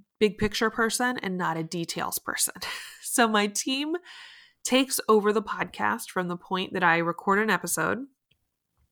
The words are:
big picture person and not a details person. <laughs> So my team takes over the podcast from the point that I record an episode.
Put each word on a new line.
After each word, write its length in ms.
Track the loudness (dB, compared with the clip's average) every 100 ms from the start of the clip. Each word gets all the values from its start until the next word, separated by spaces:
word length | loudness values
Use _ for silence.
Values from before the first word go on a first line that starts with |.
| -16 0
big 200 | 0 2
picture 320 | -2 0 -2
person 480 | 0 -2 0 -2 -2
and 180 | -4 -2
not 200 | -2 -2
a 60 |
details 560 | -4 -6 -6 -4 -4 -4
person. 360 | -4 -2 -2 -4
<laughs> 40 | -10 -10 -12 -14 -2
So 180 | 2 4
my 200 | 4 2
team 480 | -2 -4 -4 -2 -6 -8 -20 -20 -20 -20 _
takes 360 | 0 2 2 0 4
over 240 | 4 4
the 80 | 0
podcast 680 | 0 -4 -6 -2 0 0 -4
from 160 | -4 -4
the 100 | -4
point 360 | -4 -4 -2
that 100 | 2
I 140 | 4 4
record 420 | 2 0 2 4
an 100 | 4
episode. 560 | 0 0 -2 0 -2 -6 _ _ _ _ _ _ _ _